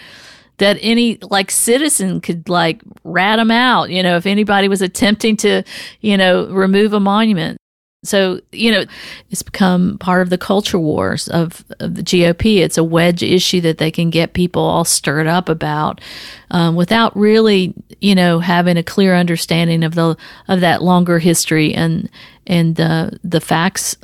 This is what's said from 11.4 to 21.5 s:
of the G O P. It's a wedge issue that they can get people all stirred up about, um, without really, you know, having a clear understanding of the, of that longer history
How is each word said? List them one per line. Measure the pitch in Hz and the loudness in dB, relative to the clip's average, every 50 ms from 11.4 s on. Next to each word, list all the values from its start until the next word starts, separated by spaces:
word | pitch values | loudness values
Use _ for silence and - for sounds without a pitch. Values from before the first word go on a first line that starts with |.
| 165 165 - - - - - - | -2 -4 -6 -12 -20 -20 -14 -10
of | - 170 - | -8 -8 -8
the | - 170 | -6 -4
G | - - 175 170 | -2 0 2 2
O | 170 170 | 2 2
P. | - - 220 214 185 | 0 0 2 2 2
It's | 156 170 - | 2 0 0
a | - 165 | 0 0
wedge | 165 165 170 170 175 175 175 - | 0 2 2 2 2 0 0 0
issue | - 175 185 180 - - 180 | 0 0 0 0 0 0 0
that | 170 160 156 - | 0 -2 -2 -2
they | 151 160 - | -2 -4 -2
can | - 170 165 | -2 -2 0
get | 160 160 165 - - | 0 0 -2 -2 -2
people | 180 180 175 - 165 | -2 -2 -2 0 -2
all | 160 160 - 170 165 | 0 0 0 0 0
stirred | - - - - - 139 151 156 156 | 0 -2 -4 -2 -2 -2 -2 0 0
up | 170 180 180 - | 0 0 0 -2
about, | 160 160 151 151 151 151 151 - - - - - - - - - - - - - | -4 -4 -4 -4 -4 -4 -4 -4 -6 -8 -14 -20 -18 -18 -18 -20 -20 -20 -10 -4
um, | - 175 170 165 165 | -2 0 0 0 0
without | 175 175 - 214 226 226 - - | 0 0 0 2 2 0 0 0
really, | 196 208 214 214 220 220 214 202 190 185 170 - - - _ - - | 2 2 4 4 4 4 4 2 2 0 -2 -6 -10 -16 _ -8 -2
you | - 202 196 | 0 2 4
know, | 185 180 175 170 165 | 4 4 4 2 0
having | 170 180 175 175 175 180 175 | 0 0 0 2 2 2 0
a | 170 165 | 0 -2
clear | - - 208 196 190 180 | -2 0 2 2 4 4
understanding | 175 180 175 170 165 - - 170 165 170 170 165 165 165 | 2 2 0 0 -2 -4 -2 -2 0 0 0 0 0 0
of | 160 165 | -2 0
the, | 170 165 165 160 - - - - - - - | 0 0 0 0 -2 -8 -18 -20 -12 -6 -2
of | 190 180 180 | 0 2 2
that | 170 - - - | 2 2 2 2
longer | 180 180 180 180 175 175 165 | 2 4 4 4 2 2 2
history | 160 180 165 - - - | 2 2 2 0 0 0